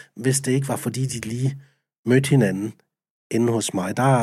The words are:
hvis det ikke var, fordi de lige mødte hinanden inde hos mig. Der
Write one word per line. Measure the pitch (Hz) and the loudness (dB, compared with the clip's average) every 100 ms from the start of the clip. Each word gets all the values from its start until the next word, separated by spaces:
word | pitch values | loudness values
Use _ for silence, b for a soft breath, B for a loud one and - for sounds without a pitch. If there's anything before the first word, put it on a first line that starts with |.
| B - | B -4
hvis | 127 135 | -2 0
det | 135 | 0
ikke | 135 135 | -2 -2
var, | 117 | -4
fordi | 123 120 131 | -4 -4 -6
de | 117 110 | -6 -8
lige | 120 135 - b b b _ 113 | -4 -4 -4 b b b _ 2
mødte | 127 139 | 2 4
hinanden | 139 101 95 107 - _ _ _ _ - | 4 4 0 -6 -10 _ _ _ _ -4
inde | 113 120 | 0 0
hos | 113 - | 0 -2
mig. | 98 92 117 | -4 -4 0
Der | 135 127 | 2 4